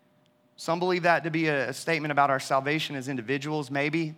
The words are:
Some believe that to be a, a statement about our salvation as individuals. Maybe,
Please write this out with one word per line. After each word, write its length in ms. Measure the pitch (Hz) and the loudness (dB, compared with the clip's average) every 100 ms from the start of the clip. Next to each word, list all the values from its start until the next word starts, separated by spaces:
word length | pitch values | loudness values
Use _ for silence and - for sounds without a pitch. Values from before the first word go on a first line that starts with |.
| _ _ _ _ _ - | _ _ _ _ _ -10
Some 220 | - 165 | -4 0
believe 240 | 180 180 | 0 2
that 220 | 175 160 | 4 4
to 80 | 160 | 2
be 160 | 160 160 | 0 2
a, 220 | 143 120 | 2 0
a 20 | |
statement 400 | 131 - 165 151 | -4 -2 0 0
about 180 | 143 143 | 4 4
our 80 | 131 | 2
salvation 560 | - 139 135 156 151 | 0 0 2 -2 -2
as 140 | 143 127 | -6 -6
individuals. 640 | 131 110 139 143 156 131 | -6 -2 -4 -2 -4 -4
Maybe, 420 | 143 147 165 160 | -2 0 0 -4